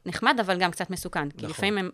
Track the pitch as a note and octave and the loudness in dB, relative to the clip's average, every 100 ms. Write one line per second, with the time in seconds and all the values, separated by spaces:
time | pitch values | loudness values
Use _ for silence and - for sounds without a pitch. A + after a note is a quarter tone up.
0 | F3+ - A#3+ B3+ F#3+ F3+ F3+ E3+ F3+ F3+ | -6 0 2 4 2 2 2 0 -6 -6
1 | F3+ E3+ C#3+ - D3+ D3+ G3 G#3 F3+ | -4 -2 -2 -4 -8 0 0 2 -2